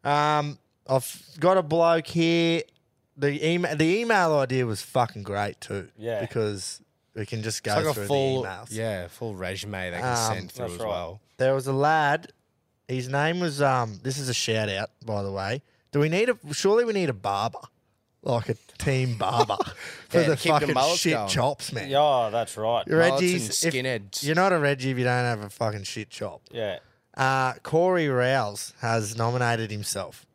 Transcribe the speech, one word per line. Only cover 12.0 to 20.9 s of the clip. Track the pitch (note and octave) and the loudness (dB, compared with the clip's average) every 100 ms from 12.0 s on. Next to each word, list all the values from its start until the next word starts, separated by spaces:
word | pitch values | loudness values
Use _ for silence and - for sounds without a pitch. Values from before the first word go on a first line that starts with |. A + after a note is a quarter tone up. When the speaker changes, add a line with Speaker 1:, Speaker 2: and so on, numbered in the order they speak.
| C#3+ D#3 F3 _ _ _ _ _ _ | 2 0 -4 _ _ _ _ _ _
Speaker 1:
His | B2+ B2+ | -6 -2
name | C#3 D3+ F3 | 0 0 0
was, | F3 C#3+ | -2 2
um, | C#3+ C3 A#2 G2 | 2 4 0 -4
this | C3 C3+ | -6 -6
is | C3 | -4
a | |
shout | A#2 - A2 G#2+ | -2 0 0 0
out, | G2 A2 _ A2+ | -2 -6 _ -6
by | G#2 | -4
the | G2 | -4
way. | G2 G2 B2+ _ _ _ | -4 -4 -4 _ _ _
Do | D3 | 0
we | D3+ | 0
need | F3 A#3 | 2 0
a, | A#3 D3 | -2 -6
surely | D3 G3 A3 A#3+ | -2 2 2 2
we | |
need | G3+ E3+ | 0 -2
a | |
barber, | G#2+ G2+ G2 A2+ - - _ _ _ _ _ | -2 -2 0 0 -4 -20 _ _ _ _ _
like | - A#2+ A2 | -2 -2 0
a | A2+ _ - | -6 _ -6
team | - C3 B2+ A#2 | 0 0 0 -2
barber | G2 A#2+ A2 G#2 - - | 0 2 2 2 -2 -6
Speaker 3:
<laughs> | - - - | -16 -16 0
Speaker 1:
for | E3+ | 2
Speaker 3:
Yeah, | D#3 | 4
Speaker 1:
the | C#3+ | 2
Speaker 3:
keep | E3+ | 4
the | D3+ | 4
Speaker 1:
fucking | D3+ | 4
Speaker 3:
mullets | C3+ C#3+ | 4 4